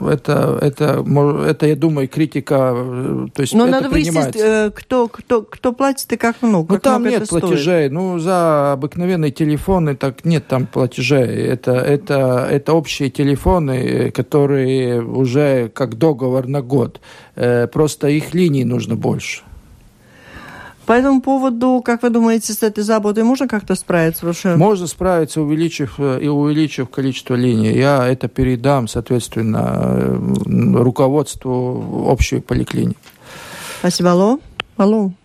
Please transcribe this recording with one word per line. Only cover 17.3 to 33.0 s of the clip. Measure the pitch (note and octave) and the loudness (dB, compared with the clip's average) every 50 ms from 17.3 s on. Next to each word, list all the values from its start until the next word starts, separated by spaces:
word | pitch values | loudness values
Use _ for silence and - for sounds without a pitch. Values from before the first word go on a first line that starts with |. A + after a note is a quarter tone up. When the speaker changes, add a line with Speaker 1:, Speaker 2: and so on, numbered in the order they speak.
| _ | _
Speaker 1:
Э, | - - A#2+ A#2+ A#2+ A#2+ A#2 | -4 0 0 2 2 0 0
просто | - D#3+ D#3 D3+ - - - C#3+ | 0 0 0 0 0 -2 0 0
их | C#3+ D#3 D3 - C#3+ | 0 0 -2 -2 0
линий | F3 F#3 E3+ C#3+ C3+ B2 | 2 2 2 2 2 0
нужно | A#2 B2 A#2+ A2 - A#2 | 0 -2 -2 -2 -4 -4
больше. | A2 G#2+ A#2 A#2+ - - - - - - - - - - - - - - - _ _ _ - - - - - - - - - - - - - - _ - | -2 -2 -2 -2 -2 -6 -8 -12 -12 -14 -20 -20 -20 -20 -20 -20 -20 -20 -20 _ _ _ -20 -20 -20 -20 -20 -20 -20 -20 -18 -20 -20 -20 -20 -20 _ 0
Speaker 2:
По | - A#3 | 2 2
этому | A#3+ B3+ C#4 C#4 C4 | 4 4 4 2 2
поводу, | B3+ C#4 C4+ C4+ C4 C4+ A#3+ A#3 B3 B3+ B3+ B3+ A#3 | 2 2 0 0 0 -2 -2 0 0 2 2 2 0
как | - A#3+ A#3 - | 0 -2 0 0
вы | A#3+ | 0
думаете, | A3+ A#3 A3+ A3+ A3+ A3+ G#3+ - G#3+ | 2 2 2 2 2 0 -2 -4 -6
с | - - | -2 -2
этой | A3 G#3+ - | -2 -2 -2
заботой | G#3 G#3 A3+ A3 G3+ G#3 G3+ A3 A3 | -2 0 0 0 0 0 0 2 2
можно | A3+ C4 C4 C#4 B3 | 2 2 0 0 -2
как-то | - G#3 - - F#3+ | -2 -4 -2 -2 -4
справиться? | - - - F#3 E3+ D#3+ D#3+ E3 - | -4 -2 -2 0 2 2 0 0 -2
Потому | - E3+ E3+ | -4 -4 -4
что | - - F#3+ F3 D#3 | -2 0 2 4 4
Speaker 1:
Можно | E3+ G#3 G#3+ F#3+ F3+ D#3+ | 6 4 4 2 0 -6
справиться, | - - F3+ F#3 F3+ E3+ D#3+ C#3+ - D#3+ | -6 -4 -2 0 2 2 0 0 -2 -4
увеличив, | D#3 D3 D3+ D#3 E3 E3 D#3+ - D3+ A#2 - - | -2 0 0 0 0 -2 -2 -4 -6 -6 -4 -4
э, | C#3+ C#3 B2+ B2+ | -2 -2 -2 0
и | C#3 D3 | -2 0
увеличив | D3 C#3+ C#3+ D3 D3+ D3+ D#3+ D3 - - C3 B2+ | 0 2 2 2 2 2 0 0 -2 -4 -6 -6
количество | - - C3+ C3+ C3 - - - B2+ | -4 -2 -2 -2 -2 -4 -4 -2 0
линий. | B2 B2 B2+ A#2+ A2 A2 A2 A#2 | 2 2 2 2 2 2 2 2
Я | B2 C3 C#3 C#3+ C3+ B2 B2 | 2 4 4 4 4 2 2
это | C3 C3 - A#2+ | 0 -2 -4 -6
передам, | - - C3 B2+ B2+ A#2 A#2 C#3 C#3+ C3+ A#2+ G#2+ | -2 0 0 0 0 0 2 2 2 2 0 -2
соответственно, | - B2 A2 - B2+ B2 - - - A2 A2+ A2+ G#2+ A2 A#2 - - - - B1 B1 B1+ | -4 -6 -2 0 -2 -2 -2 -4 -6 -4 -2 0 0 0 0 -2 0 0 0 0 0 0
э, | B1+ C2 B1+ B1 - B1+ C2 - - - C3 A#2+ A#2 B2+ B2+ A#2 | 0 0 0 -2 -2 -2 -2 -2 -2 0 0 2 2 4 4 4
руководству | A#2+ B2+ A#2+ - C#3 C3 C3+ D3+ C#3+ - - - - C3 B2+ B2+ B2 B2 B2+ A#2+ A2 A#2 A#2+ A#2+ - - | 2 2 2 2 0 2 2 0 0 -2 -6 -10 -6 -4 -4 -2 -2 -4 -6 -6 -8 -6 -6 -4 0 0
общей | C#3 B2 - - C3+ B2 | 2 2 2 0 0 -4
поликлиники. | - - B2+ B2 B2 - - - A#2+ A#2 A#2 _ | -4 -2 -2 -2 -2 -4 -4 -2 -2 -2 -4 _